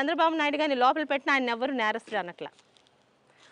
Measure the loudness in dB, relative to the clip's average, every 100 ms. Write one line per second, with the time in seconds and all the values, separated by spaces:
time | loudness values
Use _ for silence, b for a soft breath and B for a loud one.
0 | 0 2 2 2 0 0 0 4 4 2
1 | 0 -2 0 0 0 -2 -2 0 -2 -2
2 | -4 -6 -6 -10 -14 -16 _ _ _ _
3 | _ _ _ b b